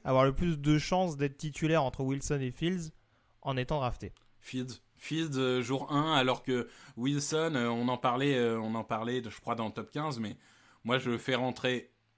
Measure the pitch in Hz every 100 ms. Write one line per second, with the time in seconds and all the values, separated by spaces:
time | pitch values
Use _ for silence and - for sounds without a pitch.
0 | 143 131 135 135 175 151 147 151 - 185
1 | 180 143 143 139 156 - 156 160 131 -
2 | 135 139 139 147 127 - 165 185 156 -
3 | _ _ _ _ 143 131 123 151 127 -
4 | 95 - _ _ - 127 127 110 _ _
5 | - 156 160 131 127 127 120 135 135 143
6 | 160 147 127 120 - 123 117 - - -
7 | 131 143 143 156 160 135 120 117 120 123
8 | 131 123 143 131 117 113 110 113 107 110
9 | 113 127 113 - - 117 110 113 104 147
10 | 156 117 104 - - - _ _ 113 127
11 | 123 117 - 123 127 120 127 123 - _
12 | _